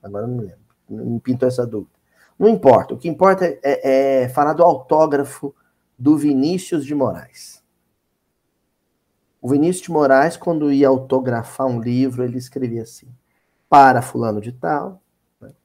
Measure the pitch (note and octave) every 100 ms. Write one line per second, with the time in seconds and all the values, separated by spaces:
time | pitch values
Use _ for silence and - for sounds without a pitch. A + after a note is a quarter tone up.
0 | G2+ G2+ A2+ B2 G#2 E2+ _ _ _ G#2+
1 | A2+ A#2 - B2+ B2+ B2 A#2+ A2 F#2+ _
2 | _ _ _ _ G#3 A3+ - A2+ - C3
3 | E3+ D#3 F#3+ F#3+ F3+ C#3+ C#3 C3 C3+ C3+
4 | C3+ C3+ B2 B2+ D3 D#3 E3+ F3 - D#3
5 | D#3 C#3+ C#3 - C#3+ _ _ _ _ _
6 | B2 D3+ D3 C3+ C#3+ F3+ F#3 E3 C3+ D3
7 | B2+ E2+ - - - - _ _ _ _
8 | _ _ _ _ _ _ _ _ _ _
9 | _ _ _ _ B2 C#3+ D#3+ F3+ - D#3
10 | C#3+ C3+ D3+ E3 - D#3+ D3 C#3 C#3 C3
11 | B2+ C3 B2+ A#2 A2+ - C3+ A#2+ A2+ B2
12 | C3+ B2 B2 B2 B2 - B2+ A2+ A2 -
13 | - - _ _ _ _ _ D3 C3+ B2
14 | A#2+ - A#2 G#2+ G#2+ B2+ E3+ D3+ G3 F#3
15 | _ _ _ _ G#2 -